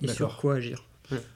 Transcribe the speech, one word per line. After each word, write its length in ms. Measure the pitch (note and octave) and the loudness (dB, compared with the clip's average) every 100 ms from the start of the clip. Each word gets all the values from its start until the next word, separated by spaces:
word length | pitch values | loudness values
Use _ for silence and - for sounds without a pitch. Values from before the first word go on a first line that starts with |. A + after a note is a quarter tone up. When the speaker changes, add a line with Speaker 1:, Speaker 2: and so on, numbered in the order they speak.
Speaker 1:
et 60 | C3+ | -2
sur 200 | A#2 D3 | 0 0
Speaker 2:
D'accord. 100 | A#2 | 2
Speaker 1:
quoi 140 | C#3+ C3+ | 2 2
agir. 280 | A#2+ B2+ - - - | 0 -8 -12 -16 -6
Ouais. 80 | C3 - | -6 -6